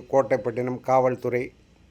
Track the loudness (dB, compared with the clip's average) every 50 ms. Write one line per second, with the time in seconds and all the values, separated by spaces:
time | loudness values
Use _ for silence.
0 | -4 0 0 2 2 2 -2 -2 -2 -4 -4 -4 -4 -4 -6 -6 -2 2 2 4
1 | 4 2 0 -2 -4 -4 -4 -4 -4 -8 -12 _ _ _ _ _ _ _